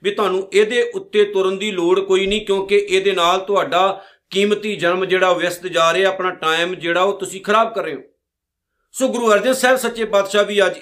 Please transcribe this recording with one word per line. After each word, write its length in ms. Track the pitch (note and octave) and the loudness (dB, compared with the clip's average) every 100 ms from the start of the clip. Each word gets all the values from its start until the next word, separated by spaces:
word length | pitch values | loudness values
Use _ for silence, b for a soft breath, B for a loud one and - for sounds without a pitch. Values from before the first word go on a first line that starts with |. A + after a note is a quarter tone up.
ਵੀ 80 | F#3+ | -4
ਤੁਹਾਨੂੰ 380 | G#3 G3 F#3 F#3+ | -2 0 -2 0
ਇਹਦੇ 380 | G3 G#3+ A#3+ A#3 | 2 2 0 -2
ਉੱਤੇ 300 | F#3+ - G#3 | -4 -2 0
ਤੁਰਨ 340 | G3+ G3 F#3+ G3 | 2 0 -2 -2
ਦੀ 120 | G#3 | -4
ਲੋੜ 300 | F3+ E3+ F#3+ | 0 2 2
ਕੋਈ 260 | F#3+ F#3+ G3 | 2 0 2
ਨਹੀਂ, 200 | G#3 G#3 | -2 -2
ਕਿਉਂਕਿ 300 | G3 G3 G3+ | -2 0 0
ਇਹਦੇ 360 | G3+ F#3+ G3 | 2 0 2
ਨਾਲ 260 | F3+ E3+ F#3 | 2 2 2
ਤੁਹਾਡਾ 640 | F#3+ G3 D3 E3+ F#3+ F#3+ B B _ | 0 -2 0 2 0 -2 B B _
ਕੀਮਤੀ 460 | F#3 G3+ G3+ G#3 F#3 | 0 0 0 -4 -2
ਜਨਮ 280 | E3+ F3+ | 0 0
ਜਿਹੜਾ 240 | F#3 F#3 F#3 | 0 2 2
ਉਹ 120 | E3+ | 2
ਵਿਅਸਤ 260 | F3 - F3+ | -2 -4 -4
ਜਾ 260 | E3 E3 | 0 2
ਰਿਹਾ, 160 | F3 F#3+ | 2 0
ਆਪਣਾ 220 | F#3 F3+ | 0 -4
ਟਾਈਮ 440 | F3+ D#3+ E3 F3 | -4 -2 0 -2
ਜਿਹੜਾ 280 | F3 E3 F3 | -4 -2 0
ਉਹ 160 | G3 G3 | 0 -2
ਤੁਸੀਂ 220 | F#3+ F#3 | -8 -8
ਖਰਾਬ 340 | F#3+ A3 A3+ | 0 0 0
ਕਰ 100 | G3 | -4
ਰਹੇ 100 | D#3+ | -8
ਹੋ। 60 | C3+ - _ _ _ _ _ _ _ _ | -10 -16 _ _ _ _ _ _ _ _
ਸੋ 160 | - C4 | -4 -2
ਗੁਰੂ 240 | A3+ A#3 | 0 2
ਅਰਜਨ 200 | G3+ A#3+ | 2 2
ਸਾਹਿਬ 260 | B3+ B3+ B3+ | 2 2 2
ਸੱਚੇ 260 | A#3 A#3 | -2 -4
ਪਾਤਸ਼ਾਹ 400 | G#3+ G3+ G3 G#3 | -2 0 2 0
ਵੀ 220 | G3+ G3+ F#3 | 2 2 2
ਅੱਜ 80 | - | 0